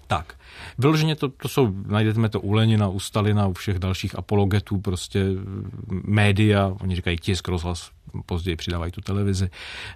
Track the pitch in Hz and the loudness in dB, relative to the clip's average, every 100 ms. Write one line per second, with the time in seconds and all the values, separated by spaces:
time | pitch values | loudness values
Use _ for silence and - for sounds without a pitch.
0 | - 87 - - - - - - 139 156 | -4 -4 -4 -16 -20 -18 -12 0 4 4
1 | 160 156 139 - - - 120 95 101 104 | 2 0 -4 -4 -2 2 2 0 -2 2
2 | 110 110 110 101 98 107 110 107 101 98 | 2 2 0 0 0 4 4 4 2 -2
3 | - 110 104 104 98 87 - 92 95 92 | -2 0 2 2 2 -2 -4 -2 -2 -2
4 | 101 - - 104 98 104 - 98 95 92 | -4 -6 0 2 2 2 0 -4 -2 -4
5 | - 101 98 95 98 98 98 104 107 95 | -4 0 0 -2 -6 -10 -10 -12 -8 -6
6 | 95 104 104 101 107 101 98 95 95 87 | 2 4 6 6 6 6 4 0 -4 -2
7 | 90 85 - 90 - 87 87 87 - - | -2 -2 -2 -2 -2 -4 -2 -6 -10 -20
8 | - - - 90 90 80 - 85 82 - | -14 -12 -6 -4 -2 -4 -4 -6 -6 -8
9 | 95 98 101 95 92 - - - - | -6 -2 0 0 -2 -6 -16 -14 -14